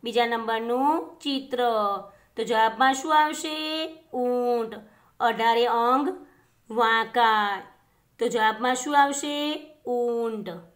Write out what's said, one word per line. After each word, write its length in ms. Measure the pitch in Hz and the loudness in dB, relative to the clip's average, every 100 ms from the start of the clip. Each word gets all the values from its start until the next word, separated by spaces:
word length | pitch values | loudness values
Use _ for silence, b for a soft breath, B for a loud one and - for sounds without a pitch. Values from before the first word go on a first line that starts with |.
બીજા 220 | 240 226 233 | -2 0 0
નંબરનું 920 | 233 226 220 233 247 277 330 - - | 0 -2 -4 -2 0 2 0 -4 -10
ચિત્ર. 400 | 285 269 269 240 247 220 208 196 196 B B - | -6 -6 -4 -2 0 2 0 -2 -8 B B -8
તો 60 | |
જવાબમાં 520 | 220 226 220 220 262 | -2 2 2 4 2
શું 240 | 269 320 311 | 2 2 2
આવશે? 680 | 302 311 320 311 311 311 320 320 _ | 2 -2 -6 -6 -6 -6 -8 -10 _
ઊંટ. 640 | 254 247 247 240 240 226 220 - b b _ | -4 -2 0 0 -2 -4 -10 -18 b b _
અઢારે 460 | 233 220 226 233 240 | -2 2 2 2 2
અંગ 420 | 233 233 262 294 381 B B B B _ | 2 2 2 0 -4 B B B B _
વાંકા. 920 | 220 226 226 220 247 226 220 208 196 - _ _ _ _ _ | 0 2 2 0 2 4 4 0 -4 -10 _ _ _ _ _
તો 100 | 233 | -4
જવાબમાં 460 | 220 214 220 247 | 2 0 2 -2
શું 240 | 254 294 285 | -2 0 4
આવશે? 680 | 277 277 294 294 294 302 - - - | 4 2 -4 -4 -4 -6 -10 -16 -4
ઊંટ. 640 | 240 240 233 226 220 190 170 170 | -2 0 -2 -4 -6 -10 -12 -16